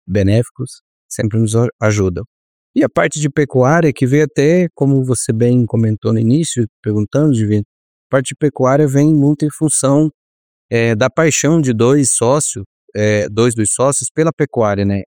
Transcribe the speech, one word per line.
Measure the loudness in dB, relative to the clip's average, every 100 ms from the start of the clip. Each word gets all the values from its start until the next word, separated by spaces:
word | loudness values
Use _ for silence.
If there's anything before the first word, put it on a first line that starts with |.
| -6
benéficos | -2 2 0 -2 -8 -14 -14 _ _ -16
sempre | -6 -4 -2
nos | 0 0
a-, | -2 -2
ajudam. | -2 0 -2 -2 -10 _ _ _ _ -2
E |
a | -2
parte | 0 -2 -2
de | -4
pecuária, | -2 -2 2 2 2 0
que | 0 0
veio | 0
até, | 0 0 2 2 0
como | -2 0 0
você | 0 -4 -2
bem | 0 2 2
comentou | 2 0 0 -2 -2
no | 0
início, | 2 0 0 -4 -6 _
perguntando, | -4 -4 -2 0 2
Divino, | 2 0 0
a | -2 _ _ _ -4
parte | -4 -2
de | -4
pecuária | -4 0 0 2 2
vem | 2 2
muito | 4 2 0 -2
em |
função, | -2 -2 0 0 2 0 -2 _ _ _ _ -4
eh, | -2 0
da | 0 0
paixão | 0 0 0 0 2
de | 2
dois | 2 2 2 2
sócios, | 0 0 0 -2 -8 -14 _ _
eh, | -4 0 0 -2
dois | 0 0
dos | 0 -2
sócios | 0 -2 -2 -6
pela | -2 -2
pecuária, | -2 -4 0 0 0
né? | 0 -2